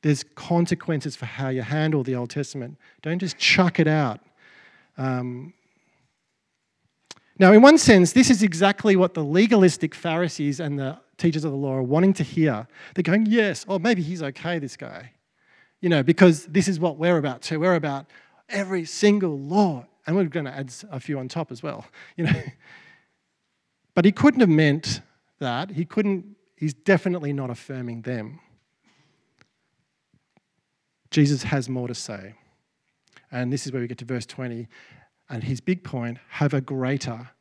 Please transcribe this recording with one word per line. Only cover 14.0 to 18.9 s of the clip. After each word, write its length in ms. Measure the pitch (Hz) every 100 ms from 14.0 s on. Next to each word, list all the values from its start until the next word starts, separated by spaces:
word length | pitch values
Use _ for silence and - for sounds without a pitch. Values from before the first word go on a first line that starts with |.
he's 200 | 156 180
okay, 380 | 147 131 165 175
this 160 | 139 -
guy." 380 | 123 92 123 _ _ _ _ _ _ _
You 80 | 180
know, 160 | 160
because 440 | 131 165 185 151 -
this 200 | 160 190
is 100 | 170
what 200 | 170 147
we're 200 | 170 170
about 240 | 143 123
too. 180 | - 160
We're 160 | 180 175
about 340 | 147 139 151 - _ _ _
every 340 | 202 190 190
single 560 | 160